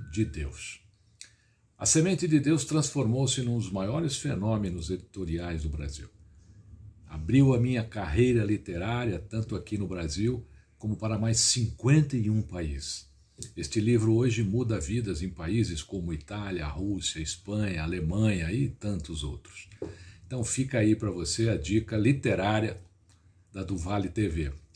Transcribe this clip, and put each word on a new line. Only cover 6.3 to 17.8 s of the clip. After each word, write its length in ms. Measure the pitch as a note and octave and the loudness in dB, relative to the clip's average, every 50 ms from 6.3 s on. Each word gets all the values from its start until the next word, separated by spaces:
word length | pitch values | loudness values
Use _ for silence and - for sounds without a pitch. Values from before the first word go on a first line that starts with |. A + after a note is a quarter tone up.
| - - - - - - - - - - - - - - - | -20 -20 -20 -20 -20 -20 -20 -20 -20 -20 -20 -20 -20 -20 -18
Abriu 460 | - D#2 D#2 D#2+ F2 A2+ C#3 C#3 C3+ B2+ | -12 -10 -6 -2 4 6 6 6 6 6
a 60 | A2+ | 4
minha 240 | B2 B2+ B2+ A#2 A2 | 2 2 2 0 -2
carreira 580 | - - - - D2+ D2+ A2 B2 B2+ A#2+ A2+ | -4 -6 -6 -4 0 4 4 4 6 4 4
literária, 800 | G#2 - G#2+ - - F#2+ F2 E2+ F#2 A2+ A#2+ A#2+ B2 A2+ F2+ D#2 | 2 2 0 -2 -2 -6 -6 -4 -4 -2 -2 -2 -2 -2 -4 -4
tanto 380 | - - A2+ A2+ A2 - A2 | -6 -6 -6 -6 -4 -4 -6
aqui 200 | F#2 - - G#2+ | -8 -6 -6 -6
no 80 | G2 G2 | -4 -4
Brasil, 600 | E2+ F#2 F2 E2 D2+ D2 G2 G#2 A#2+ B2+ A#2 - - - - - _ _ | -4 -4 -6 -6 -4 -2 0 0 0 0 -2 -6 -12 -20 -20 -20 _ _
como 180 | _ - G#2+ G#2 | _ -4 -4 -4
para 220 | - A2 A2 A2 | -2 -2 -2 0
mais 240 | G2+ A2 A2+ A2 A2+ | 0 2 2 2 4
cinquenta 720 | - - - B2+ A2+ A2+ - - - C3 D3 D#3 D3+ C#3 C3+ | 2 2 2 2 0 -2 -2 0 4 6 6 6 6 4 2
e 140 | A#2+ G#2 G#2+ | 0 2 2
um 120 | G#2+ G#2+ | 2 2
países. 640 | G2+ - F#2 F2+ E2 D2+ C#2+ C#2 - - - - - - _ _ _ _ _ - - - - | 0 -2 -4 -4 -4 -4 -4 -6 -8 -10 -10 -12 -14 -18 _ _ _ _ _ -16 -16 -12 -10
Este 280 | - - - - A2 | -10 -8 -2 -2 0
livro 320 | G#2 A#2 A#2+ A2 A2 A2+ A2 | 4 4 4 4 6 6 4
hoje 300 | A2+ B2+ B2+ G#2+ A#2 A2 | 6 4 4 2 2 0
muda 360 | F#2+ G#2 B2 B2+ G#2+ A2 F2 | 2 2 0 0 0 0 -2
vidas 420 | D2 C#2 A2 B2 A2 G2 E2+ D2 | -2 -2 -2 -2 -2 -2 -2 -4
em 80 | F#2 F#2 | -4 -6
países 540 | - - D#2+ E2 G#2 A#2 G#2 F2 E2+ D#2 - | -6 -6 -4 0 2 2 2 0 -2 -6 -8
como 300 | - G2 F#2+ E2+ E2+ D#2+ | -6 -6 -6 -4 -4 -6
Itália, 520 | D2 D2 - G2+ G#2 G#2 G2 F2+ E2 D#2 | -6 -8 -8 -8 -8 -6 -4 -4 -4 -4
Rússia, 540 | D2 C#2 D2 G2 G#2 G2 F2+ - - - D#2+ | -6 -6 -4 -4 -4 -4 -4 -4 -6 -6 -6
Espanha, 640 | D#2 D2 - - - G2 G#2 G#2+ G#2 G2 F2+ D#2+ | -6 -8 -8 -10 -8 -4 -2 -2 -2 -2 -2 -4